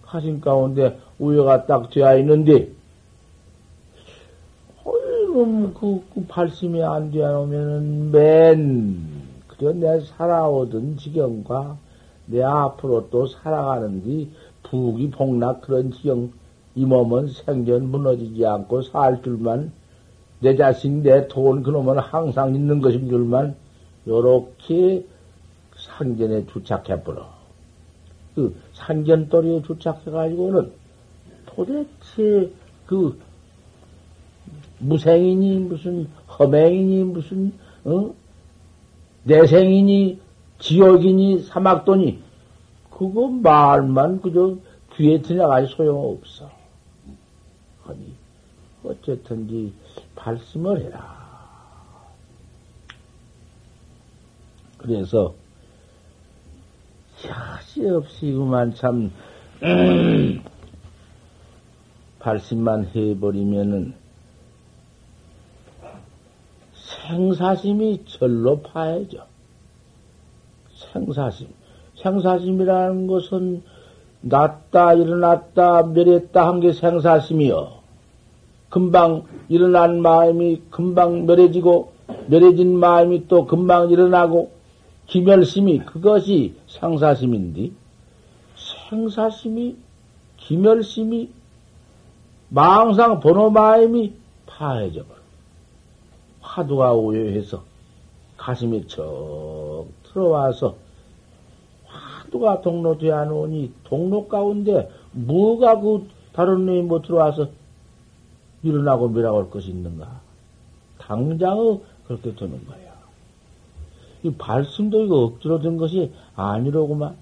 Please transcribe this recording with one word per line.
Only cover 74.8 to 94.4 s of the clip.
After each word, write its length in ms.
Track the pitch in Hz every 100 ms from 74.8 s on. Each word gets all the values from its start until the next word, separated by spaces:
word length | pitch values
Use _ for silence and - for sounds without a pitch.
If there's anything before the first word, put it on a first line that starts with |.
| 175
일어났다, 880 | 170 165 175 170 170 - - 175 170
멸했다 640 | 165 160 175 175 175 180 165
한 140 | 180
게 120 | 175
생사심이요. 1080 | 156 170 170 165 156 147 160 139 82 73 - _ _ _ _ _ _ _ _ _
금방 560 | 180 180 180 170 160 - - -
일어난 520 | 165 180 175 170 170
마음이 600 | 165 165 165 170 175 165 -
금방 560 | - 180 180 175 175 170
멸해지고, 680 | 175 175 170 175 170 - _ - - -
멸해진 500 | 160 180 175 180 180
마음이 500 | 175 175 170 175 -
또 180 | 175 127
금방 440 | 165 180 175 175
일어나고, 640 | 175 180 180 170 170 - - _ _ _ _ -
기멸심이 720 | 180 180 196 165 196 196 143
그것이 720 | - 160 196 208 196 185 98 - _
생사심인데, 1000 | - 165 156 151 127 127 113 87 78 135 190 _ _ _ _ _ _ _ - - - -
생사심이, 880 | 220 226 214 220 220 226 226 240 - _ _ _ _ _ _
기멸심이, 920 | - 160 202 226 208 - 220 233 240 - _ _ _ _ _ _ _ _ _ _ _
망상 720 | 131 160 202 226 202 233 180
번호 300 | 147 180 214
마음이 600 | 214 214 226 226 233 208 - _ _